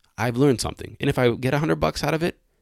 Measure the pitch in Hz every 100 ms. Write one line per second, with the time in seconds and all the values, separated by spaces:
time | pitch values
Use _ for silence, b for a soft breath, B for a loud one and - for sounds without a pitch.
0 | _ - 120 117 143 110 78 78 - -
1 | 139 135 123 113 127 143 156 156 156 -
2 | 147 156 170 - _ _